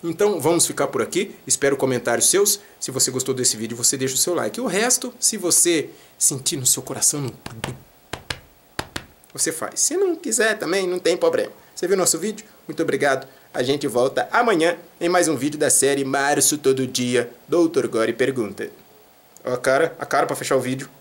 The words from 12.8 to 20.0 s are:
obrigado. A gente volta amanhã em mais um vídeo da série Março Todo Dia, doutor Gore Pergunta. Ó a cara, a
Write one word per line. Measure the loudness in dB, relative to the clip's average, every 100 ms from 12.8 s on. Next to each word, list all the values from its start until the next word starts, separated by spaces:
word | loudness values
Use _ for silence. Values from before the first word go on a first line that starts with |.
obrigado. | -2 2 2 0 -4 -20 -12
A | -4
gente | 0 0 0
volta | 2 2 0 0
amanhã | 2 4 4 2 0 -10 -4
em | 0
mais | 2 2
um | 0
vídeo | -2 0
da | 2
série | 4 4 2
Março | 0 0 2 2 2 2
Todo | 2 2 0
Dia, | -2 0 0 -2 -10 -2
doutor | 2 2 2 0
Gore | 0 0
Pergunta. | 0 0 0 -6 -6 -12 -12 -20 -20 -20 _ _ -12
Ó | -6
a | -2
cara, | 0 2 0
a | -2